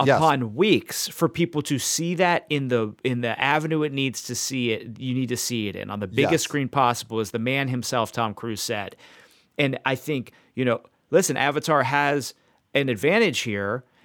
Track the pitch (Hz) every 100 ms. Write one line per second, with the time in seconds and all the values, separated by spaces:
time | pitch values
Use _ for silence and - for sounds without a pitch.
0 | 135 127 156 143 117 110 190 139 - -
1 | - - 165 - 170 151 143 139 - -
2 | 165 175 185 170 - 147 135 123 110 -
3 | 131 123 120 110 131 151 156 156 151 139
4 | 135 117 - 120 - 135 120 110 117 110
5 | 131 123 127 120 - 120 104 92 98 104
6 | 101 110 165 160 - 147 131 143 123 120
7 | - 110 107 117 117 135 135 127 117 127
8 | 113 - 113 101 120 107 - 110 98 -
9 | - - - _ _ - 143 135 131 135
10 | - 143 113 - _ - 127 117 - _
11 | - 160 185 151 139 147 151 151 127 143
12 | 143 143 123 - _ _ _ - 135 113
13 | 143 202 220 123 120 101 101 120 - _